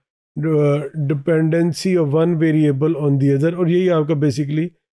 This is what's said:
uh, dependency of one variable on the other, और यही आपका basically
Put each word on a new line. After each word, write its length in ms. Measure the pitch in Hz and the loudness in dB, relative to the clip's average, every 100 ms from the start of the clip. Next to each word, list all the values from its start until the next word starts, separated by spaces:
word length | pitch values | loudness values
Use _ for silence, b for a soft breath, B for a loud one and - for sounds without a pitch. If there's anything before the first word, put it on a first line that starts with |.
| _ _ _ - | _ _ _ -8
uh, 680 | 156 151 147 143 151 156 143 | -2 0 2 0 -4 -6 -4
dependency 840 | 151 139 160 160 165 170 151 190 180 | -4 0 0 2 0 0 -2 0 0
of 180 | 151 151 | 2 0
one 240 | 170 165 | 0 0
variable 560 | 160 156 151 135 156 165 | 2 2 2 2 0 0
on 180 | 147 139 | 0 2
the 160 | 139 139 | 2 2
other, 160 | 160 175 | 0 0
और 120 | 175 | 0
यही 180 | 175 185 | 2 2
आपका 260 | 165 151 | 0 0
basically 540 | 156 147 139 143 151 175 - _ | 0 0 -2 -4 -4 -4 -8 _